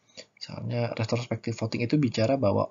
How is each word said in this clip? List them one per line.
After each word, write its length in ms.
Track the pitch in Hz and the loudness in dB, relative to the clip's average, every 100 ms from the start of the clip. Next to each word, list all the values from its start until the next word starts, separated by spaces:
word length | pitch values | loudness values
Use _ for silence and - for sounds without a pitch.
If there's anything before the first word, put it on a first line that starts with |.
| _ - - - | _ -20 -20 -18
Misalnya, 560 | - - 113 120 117 | -14 -8 -4 -2 -2
retrospective 640 | - 113 120 120 113 - 113 | -2 -2 -2 -2 -4 -4 -4
voting 240 | 113 - | -4 -2
itu 160 | 120 151 | 2 2
bicara 400 | 135 - 110 135 | 2 2 2 4
bahwa 320 | 104 104 101 | 4 4 4